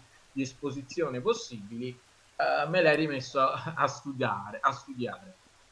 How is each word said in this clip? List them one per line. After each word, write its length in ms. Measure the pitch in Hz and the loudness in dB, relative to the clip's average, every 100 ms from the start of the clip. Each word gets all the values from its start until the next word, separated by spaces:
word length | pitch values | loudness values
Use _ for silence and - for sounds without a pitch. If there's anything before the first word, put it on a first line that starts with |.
| - _ _ | -14 _ _
di 100 | 135 | -6
esposizione 800 | 131 - 143 135 131 - 147 123 | -6 -4 -8 -6 -8 -4 -2 0
possibili, 680 | 170 233 - 113 101 117 123 123 _ _ _ - | 0 0 -4 -12 -10 -8 -8 -10 _ _ _ -2
eh, 300 | 143 143 147 | 0 2 2
me 140 | 180 | 4
l'hai 160 | 160 147 | 6 6
rimesso 420 | 156 135 - 139 | 4 -2 -2 2
a, 340 | 135 - - - | 2 2 -4 0
a 100 | 139 | 0
studiare, 720 | - 143 127 120 101 101 104 | 0 -8 -2 0 0 -6 -2
a 120 | 139 | 0
studiare. 640 | 131 - 127 113 - - - _ _ _ | 0 -6 -6 -6 -6 -14 -20 _ _ _